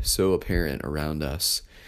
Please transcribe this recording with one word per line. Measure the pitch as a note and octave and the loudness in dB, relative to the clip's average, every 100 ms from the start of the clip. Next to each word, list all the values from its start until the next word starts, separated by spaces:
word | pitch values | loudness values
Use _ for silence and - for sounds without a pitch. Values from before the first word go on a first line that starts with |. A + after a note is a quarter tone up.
so | - - F#2+ | 0 2 4
apparent | F2+ - F2 D#2+ C2+ | 2 2 0 0 -2
around | - D2+ D2+ D2+ | -4 -2 -2 -2
us. | D2 D#2 - - - - | -4 -2 0 -2 -4 -18